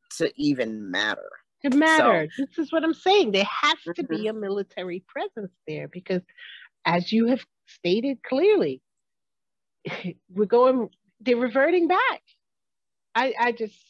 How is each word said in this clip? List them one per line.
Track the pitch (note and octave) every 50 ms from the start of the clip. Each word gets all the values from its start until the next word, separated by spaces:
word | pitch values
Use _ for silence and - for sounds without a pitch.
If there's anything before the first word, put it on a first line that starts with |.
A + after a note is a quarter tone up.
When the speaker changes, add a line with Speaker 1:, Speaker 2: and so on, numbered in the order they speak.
| _ _ -
Speaker 1:
to | - E3 - -
even | C3+ D3 D3 C#3 B2+ A#2 A2+ A2 G#2+ G#2 F#2
matter. | F2 G2 G#2+ G#2+ - - G1+ - - - _ _ _ _
Speaker 2:
To | - C#4+ B3
matter. | D4 D#4 D#4+ D#4+ D#4 C4 - - E3 D#3 D#3+ -
Speaker 1:
So | B3 C#4
Speaker 2:
This | - - E4+ D4
is | -
what | E4 D#4+ D#4
I'm | E4 D4+
saying. | - - F#4 G4+ G#4 D#4 G#3+
There | F#3+ F#3+ G3+
has | - - - - D4 E4 - - - F4
to | - C#4+
be | - A3 G#3 G#3+
Speaker 1:
Mm-hmm. | G#3+ G#3+
Speaker 2:
a | A3
military | G3+ G3 G3+ G3+ G3 - _ G3 F#3 F3+ F3 F#3 - _
presence | _ C#4+ G#4 G4+ - A3 G3+ F3+ - _ _
there | D#3 D3+ D3 D3 D3+
because, | - F3+ - - F#3 F3+ - _ _ - - - - - - - _ _ -
as | E3 F3 F3+ F3+ -
you | G#3+ A3+ A#3
have | A#3 C4 B3 - _ _ _ _
stated | _ - _ - F3 F#3 A3+ A#3+ C#4 C4 -
clearly, | - - C4 C4+ F4+ G#4 G#4+ E4+ F#3 C#3+ C3 C3+ _ _ _ _ _ _ _ _ _ _ _ _ _ _ _ _ _ _ _ _ -
<laughs> | - - - - F3 - - _ _
we're | F3+ G3+ G#3+
going, | G3 A#3 A#3+ B3+ C4 C4 B3 G#3+ - - _ _ _ _ _
they're | G#3 B3 A#3+
reverting | A#3 B3+ A#3+ G#3 C4+ C#4 E4 F4+ F4+ E4+ D4+
back. | F4+ G4+ B4+ B4 - - - _ _ _ _ _ _ _ _ _ _ _ _ _ _ _ _ _ -
I, | A3+ C4 C4 - -
I | A#3+ A#3+
just, | A#3 A#3 A3 G#3 - _ _